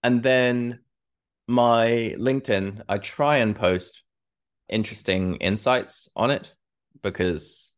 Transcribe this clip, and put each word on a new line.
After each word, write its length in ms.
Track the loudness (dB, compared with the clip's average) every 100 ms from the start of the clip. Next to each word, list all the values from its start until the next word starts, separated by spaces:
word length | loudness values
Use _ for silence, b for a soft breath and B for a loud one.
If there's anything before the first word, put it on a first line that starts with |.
And 180 | 2 2
then 600 | 4 4 4 0 -4 -8 _ _ _ _ _ _ -2
my 640 | 2 4 4 4 2 -2 -2
LinkedIn, 640 | -2 -2 0 -2 -2 -8 -4
I 120 | -4
try 380 | -4 -2 2 4
and 180 | 2 2
post 480 | 2 0 -4 -18 _ _ _ _ _ _ _
interesting 720 | -4 -4 -6 -2 0 0 -2
insights 720 | -2 -2 0 0 -2 -14 -14 -2
on 140 | -2
it 240 | -2 -6 _ _ _ _ _
because 720 | -8 -2 -2 -2 -8 -18 -20